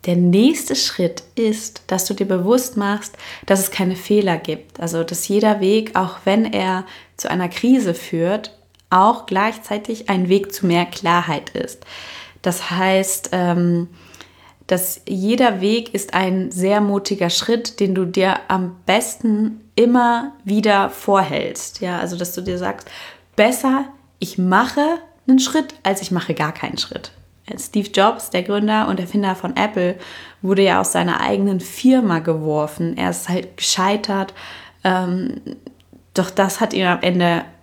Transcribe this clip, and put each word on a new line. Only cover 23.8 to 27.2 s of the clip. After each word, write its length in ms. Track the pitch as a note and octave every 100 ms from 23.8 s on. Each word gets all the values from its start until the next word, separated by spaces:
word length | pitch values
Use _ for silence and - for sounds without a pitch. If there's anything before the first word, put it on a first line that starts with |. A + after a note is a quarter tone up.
| C#4 - _ _
ich 180 | F3+ -
mache 640 | F3+ F#3 - - D4+ E4 - _ -
einen 100 | C4
Schritt, 360 | C4 D#4+ D#4 -
als 180 | - G3
ich 80 | -
mache 240 | F3+ -
gar 180 | D#3+ D3+
keinen 260 | D#3+ - -
Schritt." 340 | - - - -